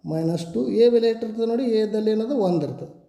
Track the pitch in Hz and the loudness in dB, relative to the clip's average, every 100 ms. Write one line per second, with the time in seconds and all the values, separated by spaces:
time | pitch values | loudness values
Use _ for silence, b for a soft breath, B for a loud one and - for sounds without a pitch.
0 | 160 160 165 165 170 226 254 208 240 233 | -4 -2 -2 -2 -4 -4 -2 4 6 6
1 | 226 226 226 220 226 233 254 220 214 214 | 2 -2 -6 -4 -2 -2 0 0 0 0
2 | 214 214 226 285 190 170 139 135 131 - | 0 0 0 0 2 0 -2 -8 -14 -16